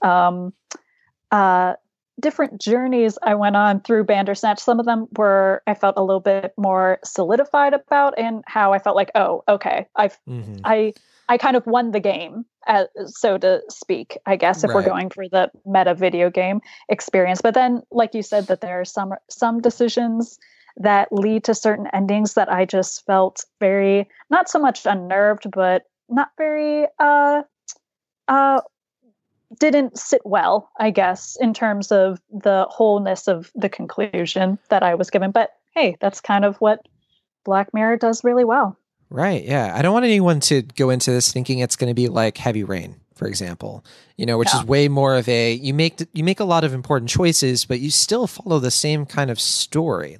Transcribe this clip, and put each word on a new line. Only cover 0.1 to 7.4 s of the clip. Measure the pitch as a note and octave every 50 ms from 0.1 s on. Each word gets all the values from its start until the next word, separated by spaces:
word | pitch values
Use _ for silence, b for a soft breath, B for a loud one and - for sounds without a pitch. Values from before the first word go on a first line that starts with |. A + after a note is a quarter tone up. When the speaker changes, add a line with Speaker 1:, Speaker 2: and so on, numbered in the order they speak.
| F3+ F3+ F3+ F3+ F3+ F3+ F3+ F3+ - _ _ _ B B B B B B B B B _ _ _
Speaker 1:
uh, | - G#3 G3 F#3+ F#3 F3+ F#3 F3+ F#3 - _ _ _ _ _ _ _ -
different | A#3+ D4+ D4 - D4 C#4 - G3+
journeys | - G#3 A3 B3 B3+ B3+ B3+ A#3+ A#3 A3 G#3 - -
I | A3 G#3
went | G#3 G#3 G3+ G3+
on | G3+ G#3 G#3 G3+ G3
through | - - A#3 G#3+ G#3
Bandersnatch, | - G#3 G3 G3 G3 G3+ G3 - A3 G#3 G#3
some | - - B3 A#3
of | A#3
them | A#3 A#3 A3 A3 - -
were, | - G#3+ G3+ G3 G3 F#3+ F#3+ F#3+ - -
I | - G#3
felt | - - G3 G3
a | G3+ G3
little | F#3+ F#3+ F#3+
bit | F#3 G#3 G3 G3 F#3+ F3+ -
more | - G3+ G3 F#3+ F#3 F#3 F#3 F#3 - -
solidified | - - - F#3 E3 G#3 A#3+